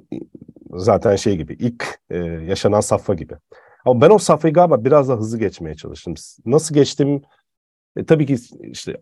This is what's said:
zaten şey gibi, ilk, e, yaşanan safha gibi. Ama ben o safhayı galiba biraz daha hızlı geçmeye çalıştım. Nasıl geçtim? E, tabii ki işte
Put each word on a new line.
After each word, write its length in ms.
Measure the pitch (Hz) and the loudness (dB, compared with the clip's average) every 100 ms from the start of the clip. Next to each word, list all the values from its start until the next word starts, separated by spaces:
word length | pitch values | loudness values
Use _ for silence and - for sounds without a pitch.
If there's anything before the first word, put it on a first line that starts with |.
| - - - - - - - | -8 -14 -14 -20 -20 -20 -16
zaten 420 | 90 98 95 117 98 | -4 0 2 2 0
şey 200 | 110 95 | 0 -2
gibi, 180 | 78 | -4
ilk, 440 | - 120 - - - - | -6 -6 -6 -10 -14 -12
e, 60 | 87 | -8
yaşanan 640 | 85 82 82 95 110 104 | -8 -8 -6 -2 0 2
safha 340 | 104 101 - | 2 -2 -2
gibi. 200 | 87 80 - _ - _ _ | -6 -6 -18 _ -20 _ _
Ama 160 | 123 123 | 0 4
ben 100 | 147 | 6
o 80 | 208 | 6
safhayı 360 | - 156 160 | 4 2 2
galiba 300 | 156 175 131 | 4 4 4
biraz 240 | 120 147 131 | 4 4 2
daha 100 | 120 | -2
hızlı 200 | 110 113 | -4 -4
geçmeye 360 | 101 - 82 | -4 -6 -12
çalıştım. 400 | 78 - 73 - 78 - - 110 | -12 -16 -16 -12 -12 -14 -14 0
Nasıl 280 | 143 156 | 0 2
geçtim? 480 | 147 135 - 143 143 - _ _ _ _ _ _ - | 0 0 0 -2 -2 -8 _ _ _ _ _ _ -6
E, 80 | - | 0
tabii 200 | 160 135 | 0 0
ki 100 | 135 - - | -2 -6 -20
işte 360 | 57 62 - - | -20 -16 -12 -6